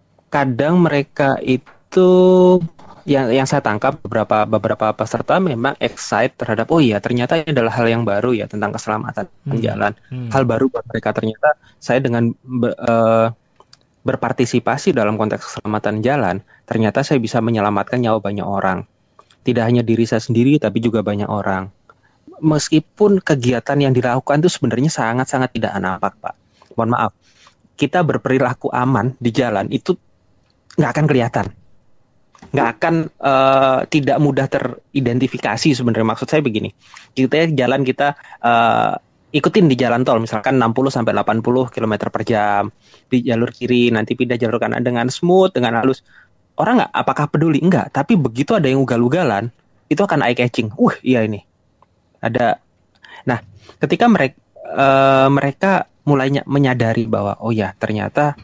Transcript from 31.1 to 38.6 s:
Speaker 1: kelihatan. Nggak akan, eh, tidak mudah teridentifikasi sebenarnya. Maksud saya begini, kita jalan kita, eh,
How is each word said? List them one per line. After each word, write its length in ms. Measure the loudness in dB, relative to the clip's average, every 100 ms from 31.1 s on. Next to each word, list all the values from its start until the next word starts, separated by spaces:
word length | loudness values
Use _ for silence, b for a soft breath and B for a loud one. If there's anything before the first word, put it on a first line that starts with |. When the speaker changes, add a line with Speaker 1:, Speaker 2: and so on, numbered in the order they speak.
Speaker 1:
kelihatan. 360 | 2 0 -2 -6 -10 -20 -20 _ _ _ _ _ _ -6
Nggak 140 | -2 -2 -2
akan, 160 | -2 0 -4
eh, 680 | _ 0 2 4 4 2 0 0
tidak 280 | 0 0 2
mudah 240 | 2 2 -2
teridentifikasi 1300 | -2 -4 -8 _ -2 0 0 -2 -2 -4 0 0
sebenarnya. 320 | 2 0 0 0
Maksud 240 | -2 0
saya 80 | 0
begini, 320 | 0 -4 -6 -12 B B B -2
kita 320 | 0 2 2
jalan 320 | 0 0 0
kita, 320 | -2 0 -2 -2 B B 0
eh, 480 | 2